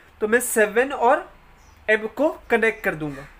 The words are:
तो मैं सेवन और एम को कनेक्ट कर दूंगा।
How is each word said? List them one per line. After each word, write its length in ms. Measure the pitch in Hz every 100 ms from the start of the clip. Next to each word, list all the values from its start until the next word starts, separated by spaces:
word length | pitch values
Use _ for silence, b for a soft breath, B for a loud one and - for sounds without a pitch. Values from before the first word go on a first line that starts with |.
| b -
तो 60 | 214
मैं 120 | 240
सेवन 500 | 233 233 208 208 269
और 380 | 247 233 311 - - _ _ - - -
एम 200 | 214 214
को 280 | - 302 320 -
कनेक्ट 340 | 233 220 214
कर 120 | 208 160
दूंगा। 320 | 151 139 143